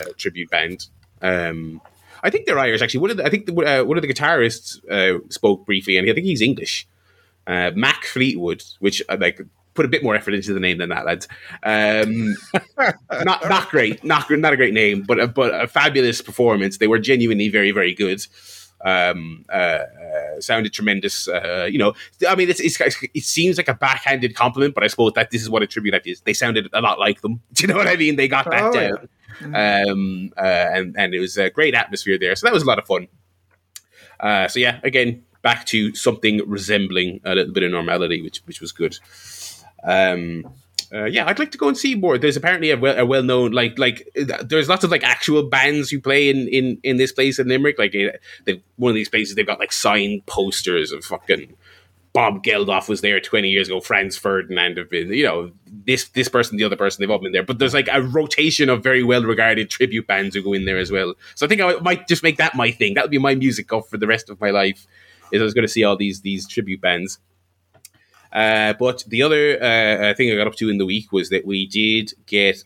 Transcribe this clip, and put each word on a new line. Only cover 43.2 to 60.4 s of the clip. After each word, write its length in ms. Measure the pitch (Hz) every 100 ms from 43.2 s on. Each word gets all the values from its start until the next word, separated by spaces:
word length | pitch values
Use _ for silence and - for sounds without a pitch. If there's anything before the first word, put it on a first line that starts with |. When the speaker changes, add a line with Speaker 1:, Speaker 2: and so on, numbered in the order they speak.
| 127 127 120
Speaker 1:
like, 280 | 123 117 120
like, 280 | 127 123 - 139
uh, 260 | 139 -
there's 260 | 123 156 143
lots 140 | 185
of, 80 | 175
like, 120 | 160
actual 400 | 123 120 - 151 135
bands 400 | 135 135 147 135
who 100 | 143
play 300 | 135 139 143
in, 180 | 139 120
in, 280 | 131 127 113
in 140 | 135 127
this 140 | 131
place 280 | - 135 127
in 80 | 127
Limerick. 320 | 131 147 139
Like, 160 | 101 101
uh, 220 | 101 - - - -
they, 160 | 90 _ -
one 160 | 123
of 40 | 110
these 140 | 104
places, 260 | 110 104 101
they've 100 | 104
got, 120 | 101
like, 120 | 101
signed 540 | - - 104 101 101 -
posters 640 | - 98 - - 87 76
of 120 | 73
fucking 520 | - - - 80 71 - _ - _ _ _
Bob 300 | - 110 98
Geldof 440 | 110 104 98 92 98
was 140 | 104
there 180 | 104 98
twenty 300 | - 110 98
years 180 | 95 90
ago. 100 | 92
Franz 340 | - 104 98 92
Ferdinand 640 | 101 95 92 90 90 87
have 100 | 85
been, 220 | 87 87
you 120 | 120
know, 280 | 131 85 87 - _
this, 440 | 104 - 127 -
this 200 | 165 -
person, 280 | 123 117 104
the 60 |
other 120 | 107 -
person, 260 | 98 98
they've 80 | 98
all 80 | 101
been 140 | 95
there. 100 | 92
But 140 | 92 120
there's, 160 | 135
like, 160 | 143 -
a 120 | 135
rotation 680 | 127 147 151 - 156 151 135
of 140 | 120
very 180 | 131 127
well-regarded 720 | 120 123 113 110 113 107 104
tribute 340 | - 131 113 -
bands 300 | 98 98
who 80 | 98